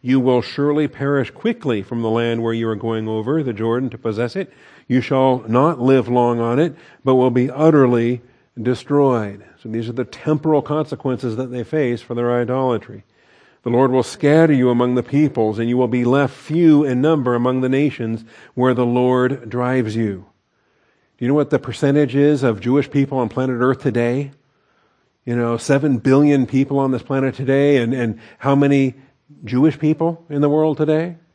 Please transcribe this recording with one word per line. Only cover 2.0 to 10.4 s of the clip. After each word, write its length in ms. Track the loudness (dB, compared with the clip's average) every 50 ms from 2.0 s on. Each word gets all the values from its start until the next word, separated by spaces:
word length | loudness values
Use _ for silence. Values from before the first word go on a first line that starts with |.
the 80 | -2 -2
land 320 | 0 0 0 -2 -2 -2
where 120 | -2 -4 -2
you 140 | -2 -4 -4
are 80 | -4
going 320 | -4 -4 -6 -4 -4 -4 -4
over 340 | -6 -6 -4 -2 -4 -2
the 120 | -2 -4 -6
Jordan 340 | -4 -2 -2 -2 -2 -4 -6
to 80 | -8 -6
possess 380 | -6 -6 -4 -4 -4 -4 -4
it. 160 | -8 -10 -10 _ _ -20 -20 -20 -20 _
You 140 | 0 0 0
shall 420 | 0 0 2 2 4 2 2 0 -2 0
not 320 | 2 2 2 2 0 0
live 260 | 2 4 4 4 2
long 320 | 0 0 2 2 2 0 -2
on 200 | -2 -2 0 0
it, 160 | 0 -2 -4 -12 -20 -20 -20 _
but 140 | _ 2 2
will 140 | 4 2 2
be 200 | 2 0 0 0
utterly 720 | 0 2 4 4 6 6 4 4 4 2 0 -2 -4 -6 -10 -20 _ _ _ _ _ -6
destroyed. 800 | -4 -4 -4 -4 -4 -2 0 2 2 2 2 0 -4 -6 -10 -16 -20 -20 -20 _
So 100 | _ -8
these 180 | -8 -6 -6 -6
are 60 | -6
the 100 | -8 -8
temporal 560 | -8 -10 -8 -2 -2 -2 0